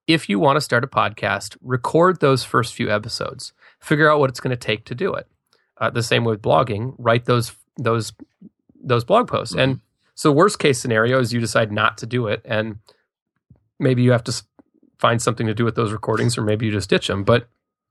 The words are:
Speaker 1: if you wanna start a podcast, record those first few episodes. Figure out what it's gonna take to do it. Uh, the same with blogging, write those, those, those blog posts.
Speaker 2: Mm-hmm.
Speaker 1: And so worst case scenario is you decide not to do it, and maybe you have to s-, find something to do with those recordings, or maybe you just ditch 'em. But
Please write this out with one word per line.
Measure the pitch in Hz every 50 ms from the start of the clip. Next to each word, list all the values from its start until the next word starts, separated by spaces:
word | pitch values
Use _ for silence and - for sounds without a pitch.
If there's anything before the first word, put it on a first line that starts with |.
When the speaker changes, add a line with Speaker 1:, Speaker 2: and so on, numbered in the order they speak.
| _
Speaker 1:
if | - 165 160 - -
you | 202 196
wanna | 165 139 143 156
start | 131 - 127 - -
a |
podcast, | - - 107 107 104 110 - - 104 98 101 - - - -
record | - 127 127 123 - - - 160 170 185 180 -
those | 156 139 135 123 -
first | - - 127 117 -
few | - - 117 101
episodes. | 104 107 110 110 - - - - - - - - - _ _ - _ _
Figure | - - 160 147 156 151
out | 156 147
what | 139 127
it's | 123 -
gonna | - 131 127
take | 120 - - 110 110 -
to | - -
do | 131 190 -
it. | - - - _ _ _ _ _ _ _ _ _ _ -
Uh, | 110 113
the | 120 117
same | 113 - 127 120 117
with | 113 110 104
blogging, | 110 123 147 160 135 113 104 101 117 131 -
write | - 120 113 117 120 120
those, | - 123 117 117 - - _ _ _ _
those, | - 117 117 117 113 107 - - - - - _ _ - - _ _ _ _ _ _
those | - 139 120 117 117
blog | - 190 240 233 -
posts. | - 104 - -
Speaker 2:
Mm-hmm. | - -
Speaker 1:
And | 131 135 131 - - _ _ _ _ _ _ -
so | - 156
worst | 139 147 185 208 - -
case | - 147 127 -
scenario | - 127 113 110 113 123 131 131
is | 123 107 120
you | 120
decide | 117 110 - 120 113 101
not | 104 107 107 113 - -
to | -
do | 113 117 123 117
it, | 101 110 - -
and | - 110 107 110 113 104 110 _ _ _ _ _ _ _ _ _ _ _ _ _ _ _ _ _ _ _ -
maybe | 139 131 127 123
you | 123 123
have | 123 117 -
to | 131
s-, | 117 - - _ _ _ _ _ _ _ _ _ _ _
find | - 117 117 117
something | - 120 113 - 113
to | 110
do | 107 117 117
with | 113 117
those | 127 117 101
recordings, | 110 107 - - 110 107 - 120 120 120
or |
maybe | 113 107 107 107 113
you | 110
just | 104 101 90 -
ditch | - 185 - -
'em. | 95 98
But | 98 113 117 123 - - _ _ _ _ _ _ _ _